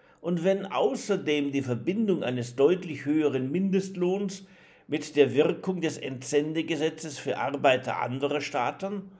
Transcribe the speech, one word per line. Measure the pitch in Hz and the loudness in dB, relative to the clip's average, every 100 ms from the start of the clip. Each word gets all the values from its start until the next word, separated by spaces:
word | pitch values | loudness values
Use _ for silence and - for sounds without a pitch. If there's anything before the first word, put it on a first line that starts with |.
| _ _ | _ _
und | 170 175 | -2 0
wenn | 185 196 196 | 2 0 0
außerdem | 131 220 269 - 190 147 147 143 | 2 2 0 -2 0 2 0 2
die | 135 | -2
Verbindung | 123 117 175 202 214 165 | -2 -2 -2 0 2 0
eines | 123 123 120 - | 0 -4 -2 4
deutlich | 143 139 160 139 139 | 4 4 -2 -6 0
höheren | 156 147 131 131 | 2 2 2 0
Mindestlohns | 175 196 190 190 190 180 196 202 - - - - - - | 0 2 2 0 -2 0 0 -2 -6 -16 -20 -20 -18 -6
mit | 151 - 147 | -6 0 4
der | 127 | 4
Wirkung | 127 170 175 185 180 | 6 2 0 -4 -2
des | 156 127 | -2 -4
Entsendegesetzes | 127 127 - 147 156 160 160 151 156 156 160 131 | -8 -8 0 0 0 -2 -2 -2 -2 -4 -10 -8
für | 143 101 | -6 -2
Arbeiter | 127 139 135 127 127 85 | -2 2 4 4 0 -4
anderer | 120 127 135 147 | -2 -2 -2 -2
Staaten | - 139 123 - 196 202 196 | -2 -2 -2 -2 -8 -8 -10